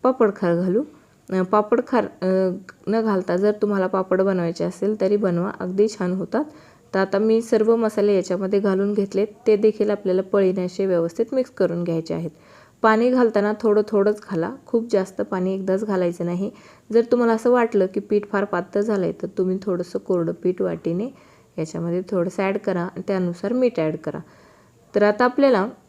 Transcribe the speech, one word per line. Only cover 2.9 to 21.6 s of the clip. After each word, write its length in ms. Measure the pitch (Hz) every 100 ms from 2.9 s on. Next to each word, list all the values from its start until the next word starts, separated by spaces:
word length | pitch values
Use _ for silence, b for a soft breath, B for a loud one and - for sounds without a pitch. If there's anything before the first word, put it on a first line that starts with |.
| 220
घालता 360 | 220 196 190 180
जर 140 | 208 208
तुम्हाला 260 | 208 196 185
पापड 340 | 190 185 185
बनवायचे 420 | 190 185 170 170
असेल 380 | 175 - 196 214
तरी 140 | 190 208
बनवा, 360 | 226 170 185 -
अगदी 280 | 185 190 214
छान 240 | 220 180
होतात. 320 | 185 175 226 302 B B B B
तर 60 | 190
आता 180 | 190 202
मी 240 | 220 226
सर्व 340 | 226 226 220 226
मसाले 400 | 220 220 208 196
याच्यामध्ये 440 | 175 185 190 202
घालून 340 | 202 190 202
घेतले, 320 | 202 196 190 208
ते 300 | - - 208
देखील 340 | 214 214 208
आपल्याला 320 | 202 196 185
पळीने 440 | 190 202 190 190 180
असे 200 | 180 196
व्यवस्थित 400 | 175 165 165 226
मिक्स 180 | 262 254
करून 320 | - 180 170
घ्यायचे 300 | 170 165 160
आहेत. 180 | 160 165 - B B B B
पाणी 280 | 220 220 240
घालताना 440 | 254 233 214 208 214
थोडं 200 | 233 208 208
थोडंच 340 | 208 202 208 -
घाला, 240 | 170 175 269 -
खूप 220 | 233 233
जास्त 300 | 202 185 -
पाणी 320 | 202 190 185
एकदाच 300 | 190 185 190
घालायचं 420 | 214 190 180 175 175
नाही. 260 | 180 202 B B B _
जर 80 | 220 233
तुम्हाला 220 | 240 233
असं 180 | 220 240
वाटलं 340 | 247 226 208 190
की 140 | 202
पीठ 300 | 202 208 208
फार 140 | 202 202
पातळ 340 | 175 190 202
झालंय 320 | 214 202 170
तर 160 | 160 190 -
तुम्ही 200 | 185 185
थोडंसं 380 | 202 180 175 -
कोरडं 340 | - 180 165
पीठ 280 | 170 180 180
वाटीने 460 | 185 170 165 175 240 b b b b
याच्यामध्ये 440 | -